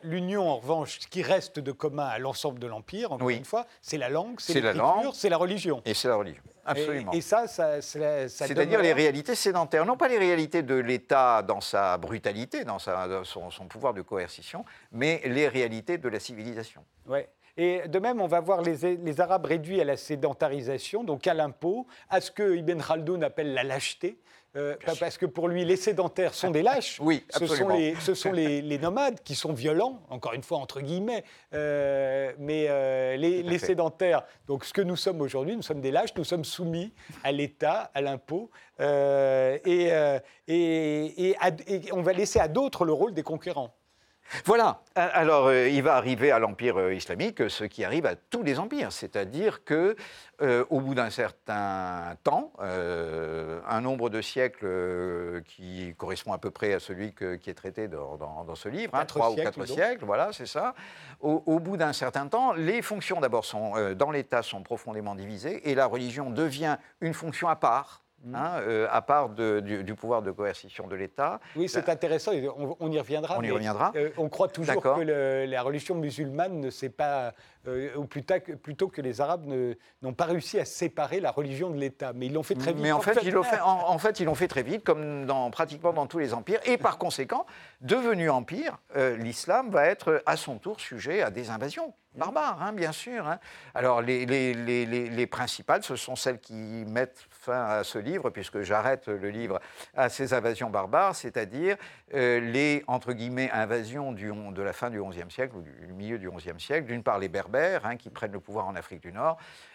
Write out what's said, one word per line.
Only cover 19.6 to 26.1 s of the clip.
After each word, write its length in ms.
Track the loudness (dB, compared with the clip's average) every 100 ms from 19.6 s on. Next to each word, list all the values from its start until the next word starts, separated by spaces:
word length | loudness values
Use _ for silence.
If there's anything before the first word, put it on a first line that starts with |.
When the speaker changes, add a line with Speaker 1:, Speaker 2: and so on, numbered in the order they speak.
| 0 0
Speaker 1:
à 40 |
la 120 | 2 0
sédentarisation, 1080 | -2 -2 -2 0 0 0 -4 -6 -4 -6
donc 240 | -4 -2 2
à 80 | 2
l'impôt, 500 | 0 -2 -2 -2 -4 -16 -2
à 100 | 0
ce 120 | 0
que 240 | 0 2 2
Ibn 260 | 2 -2
Khaldoun 420 | 0 0 0 0
appelle 300 | 0 0 -2
la 100 | 0
lâcheté. 540 | 0 -2 -4 -4 -6 -8 _ -20 _ -6
Euh, 200 | -4 -4
Speaker 2:
Bien 80 | -4
Speaker 1:
pa-, 40 |
Speaker 2:
sûr. 60 | -2
Speaker 1:
parce 160 | -4 -2
que 80 | -4
pour 200 | 0 0
lui, 160 | 2
les 120 | 2 2
sédentaires 580 | 2 2 0